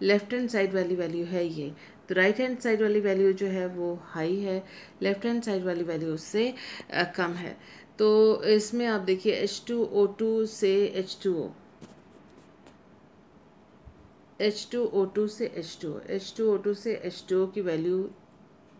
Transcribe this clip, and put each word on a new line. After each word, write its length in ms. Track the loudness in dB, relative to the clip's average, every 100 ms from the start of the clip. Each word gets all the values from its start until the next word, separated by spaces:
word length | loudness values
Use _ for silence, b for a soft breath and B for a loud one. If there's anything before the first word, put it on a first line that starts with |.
लेफ्ट 320 | 2 2 2
हैंड 160 | -4 -2
साइड 240 | 0 2
वाली 220 | 0 0 -2
वैल्यू 300 | -2 -4 -2
है 200 | -2 -2
ये। 260 | -4 -8 -10 B B -2
तो 60 | 4
राइट 220 | 4 4
हैंड 220 | -2 -2
साइड 220 | 0 2
वाली 180 | 4 2
वैल्यू 340 | 2 4 4
जो 140 | 4 -2
है 200 | -2 -4
वो 320 | -4 -4 -6
हाई 320 | -8 -4 -2 -2
है, 280 | -2 -4 -6 B B -4
लेफ्ट 240 | -2 0 -2
हैंड 180 | -2
साइड 200 | -2 -2
वाली 200 | -2 -2
वैल्यू 300 | -2 -4 -4
उससे, 400 | -4 -2 -2 -2 -4 B B -6
अ, 100 | -2
कम 280 | -2 -2 -2
है। 260 | -4 -10 -12 B B B 2
तो 440 | 4 8 6 4
इसमें 420 | 4 4 4 -2 0
आप 160 | 0
देखिए 320 | 0 2 2
एच 300 | 0 -2 -4 -4
टू 180 | -2 0
ओ 200 | 2 2
टू 400 | 2 0 2 0
से 400 | 0 2 4 2
एच 320 | 0 -6 -4
टू 120 | -2 -2
ओ, 140 | -4 -10 -20 -20 -20 -20 -20 -20 -20 -20 -20 -20 -20 -20 -20 -20 -20 -20 -20 -20 -20 -20 -20 -20 -20 -20 -20 -20 -20 -2
एच 280 | -2 -2 -6
टू 140 | -4 0
ओ 200 | 0 0
टू 220 | 0 -2
से 200 | -2 -6
एच 320 | -6 -10 -10
टू 120 | -10
ओ, 60 | -8
एच 340 | -6 -6 -6 -2
टू 160 | 2
ओ 40 | 2
टू 160 | 0
से 220 | -2 -4 -4
एच 300 | -6 -10 0
टू 140 | 2
ओ 40 | 2
की 140 | 0
वैल्यू 500 | -2 0 0 0 -2 -10 -20 -20 -20 -20 -20